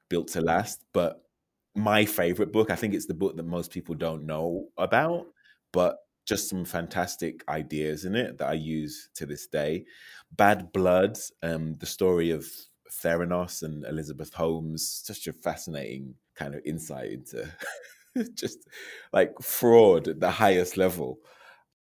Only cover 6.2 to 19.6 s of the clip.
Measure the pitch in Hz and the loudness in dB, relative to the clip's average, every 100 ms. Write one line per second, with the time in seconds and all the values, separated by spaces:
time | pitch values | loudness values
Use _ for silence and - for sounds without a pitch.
6.2 | - 101 - 95 85 87 85 92 90 - | -4 -2 -2 -6 -4 -6 -4 -4 -4 -4
7.2 | 82 - - 78 67 76 76 78 92 107 | -8 -8 -6 -6 -4 -4 -4 -4 -4 -2
8.2 | 120 - 69 80 78 80 76 71 - - | -4 -4 -2 -2 -2 -4 -6 -10 -16 -14
9.2 | 71 71 - 78 73 85 - - - - | -10 -10 -6 -4 -2 -4 -6 -20 -20 -20
10.2 | _ - 104 104 90 98 90 90 101 117 | _ 4 4 4 0 2 4 6 4 0
11.2 | - _ 82 82 80 78 82 - 92 87 | -12 _ -6 -4 -6 -8 -10 0 2 4
12.2 | 85 78 69 - - _ _ - 85 85 | 2 -2 -6 -16 -20 _ _ -4 -2 0
13.2 | 87 90 87 - 80 76 73 78 73 69 | 0 -2 -4 -6 -8 -10 -8 -8 -8 -10
14.2 | 76 - 82 82 80 80 - - - 104 | -12 -4 -2 0 -4 -6 -6 -8 -12 -10
15.2 | - 78 87 - - 76 58 67 67 62 | -10 -6 -6 -6 -8 -10 -8 -10 -12 -18
16.2 | _ - 71 71 - 80 78 69 57 65 | _ -12 -10 -8 -8 -8 -8 -10 -10 -10
17.2 | - 60 52 - - - - - _ 254 | -12 -12 -12 -12 -14 -14 -18 -20 _ -6
18.2 | 220 - - - _ - - - - - | -6 -6 -8 -8 _ -20 -18 -18 -2 2
19.2 | 92 - - - | 2 0 -6 2